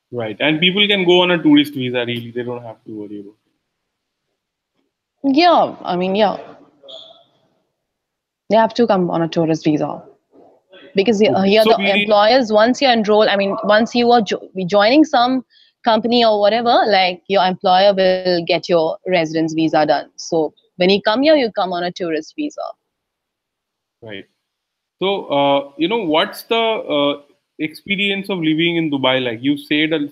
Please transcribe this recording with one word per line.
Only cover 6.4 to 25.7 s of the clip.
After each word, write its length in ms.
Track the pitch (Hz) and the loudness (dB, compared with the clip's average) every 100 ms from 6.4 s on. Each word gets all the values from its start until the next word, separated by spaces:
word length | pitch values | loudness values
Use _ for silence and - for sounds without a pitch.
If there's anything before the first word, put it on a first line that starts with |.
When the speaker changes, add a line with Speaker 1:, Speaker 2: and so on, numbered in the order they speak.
| - - _ _ - - - _ _ _ _ _ _ _ _ _ _ _ _ _ - | -12 -20 _ _ -20 -20 -20 _ _ _ _ _ _ _ _ _ _ _ _ _ -2
Speaker 2:
They 60 | 214 | 0
have 200 | 220 233 | 2 0
to 100 | 226 | 0
come 240 | 190 175 | 0 0
on 140 | 170 | -2
a 40 | 165 | -2
tourist 360 | 170 160 156 160 | -2 -2 0 0
visa. 380 | 147 147 - - _ _ _ - _ _ - - 196 | -2 -2 -8 -14 _ _ _ -20 _ _ -20 -6 -2
Because, 240 | 202 202 | 0 2
uh, 80 | 208 | 2
Speaker 1:
Okay. 180 | 190 196 | 2 2
Speaker 2:
here 140 | 214 | 4
Speaker 1:
So 80 | 220 | 4
Speaker 2:
the 60 | 220 | 2
Speaker 1:
we 100 | 202 | 2
Speaker 2:
employers, 640 | 196 208 208 214 262 220 | 0 2 2 4 2 2
once 260 | 214 226 247 | 2 2 2
you 80 | 269 | 0
enroll, 400 | 233 202 214 214 | 0 2 2 2
I 80 | 202 | 0
mean, 220 | 196 190 | -2 -4
once 320 | 196 214 226 240 | 0 2 2 0
you 160 | 240 | 2
are 100 | 240 | 2
jo-, 260 | 196 - - 185 180 | 2 -6 -8 -8 -2
joining 360 | 202 208 285 | 2 4 4
some 400 | 311 254 247 262 - _ _ _ | 4 2 0 -2 -6 _ _ _
company 400 | 240 220 226 240 | -2 0 0 2
or 160 | 226 208 | 2 2
whatever, 360 | 202 226 233 285 269 | 2 0 0 2 2
like, 380 | 190 185 180 - | 2 0 -2 -2
your 160 | 190 | 0
employer 520 | 185 185 196 185 202 190 | 0 0 0 4 4 4
will 500 | 185 185 185 175 170 | 2 0 0 -2 0
get 240 | 170 - | -2 0
your 300 | 170 160 - 190 | 0 0 -4 -2
residence 460 | 185 160 160 160 | -2 0 -2 -2
visa 340 | 156 160 160 151 | -2 0 2 2
done. 240 | 143 - - | 0 -2 -16
So 360 | - 165 151 _ _ - | -6 -4 -4 _ _ -2
when 160 | 180 | 0
you 100 | 202 | 2
come 220 | 214 226 | 0 0
here, 120 | 294 302 | 2 2
you 160 | 233 | 0
come 220 | 202 185 | -4 -6
on 100 | 175 | -4
a 80 | 175 | -8
tourist 440 | - 175 156 156 - | -8 -6 -6 -8 -10
visa. 260 | 147 - - - _ _ _ _ _ _ _ _ _ _ _ _ | -10 -8 -14 -14 _ _ _ _ _ _ _ _ _ _ _ _
Speaker 1:
Right. 220 | 110 98 - _ _ _ _ _ _ - | -18 -16 -18 _ _ _ _ _ _ -6
So, 240 | 185 196 - | -4 -4 -2
uh, 460 | 143 139 139 139 | 0 2 0 -2